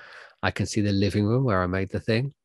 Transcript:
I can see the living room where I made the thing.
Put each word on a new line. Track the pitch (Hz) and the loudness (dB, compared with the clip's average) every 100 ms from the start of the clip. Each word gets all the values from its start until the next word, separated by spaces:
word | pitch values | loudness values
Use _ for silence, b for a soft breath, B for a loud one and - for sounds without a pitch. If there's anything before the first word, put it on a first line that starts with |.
| B B B B | B B B B
I | 95 | -4
can | - 98 | -2 -2
see | 113 | 0
the | 104 | 0
living | 98 101 104 104 | 2 2 2 2
room | 123 | 2
where | 131 95 | 2 2
I | 90 | 2
made | 92 95 | 0 -2
the | 101 | -4
thing. | - 113 139 - | 0 0 -2 -8